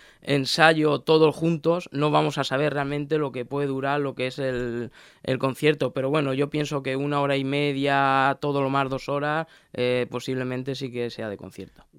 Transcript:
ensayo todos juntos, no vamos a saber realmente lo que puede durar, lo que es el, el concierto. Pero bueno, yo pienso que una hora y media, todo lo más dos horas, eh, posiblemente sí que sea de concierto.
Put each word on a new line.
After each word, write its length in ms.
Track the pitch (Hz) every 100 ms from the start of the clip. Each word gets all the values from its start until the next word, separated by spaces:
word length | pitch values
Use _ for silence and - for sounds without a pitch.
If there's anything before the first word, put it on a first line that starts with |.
| - _
ensayo 800 | - 143 131 - 160 160 151 143
todos 340 | - 160 156
juntos, 540 | 165 165 165 165 170 -
no 200 | 139 151
vamos 280 | 151 151 143
a 60 |
saber 300 | 135 135 151
realmente 440 | 143 139 147 143 156
lo 140 | 143
que 120 | 127
puede 220 | 123 143 143
durar, 340 | 135 139 147
lo 140 | 139
que 120 | 123 127
es 120 | 127
el, 520 | 135 123 123 117 117 - - _
el 160 | - 127
concierto. 540 | 135 123 151 147 127
Pero 160 | - 135
bueno, 240 | 156 139
yo 160 | 135 143
pienso 320 | 151 147 147
que 140 | 135 135
una 240 | 143 143
hora 160 | 143 139
y 80 |
media, 920 | 135 143 147 135 139 139 139 135 135 135
todo 220 | 147 143
lo 60 | 135
más 220 | 139 135
dos 180 | 135 -
horas, 380 | 139 147 151 160 - _
eh, 340 | - 123 123 123
posiblemente 640 | 127 - 131 127 127 127
sí 180 | 131 135
que 160 | 120 120
sea 220 | - 110
de 80 | 98
concierto. 440 | 92 - 92 - _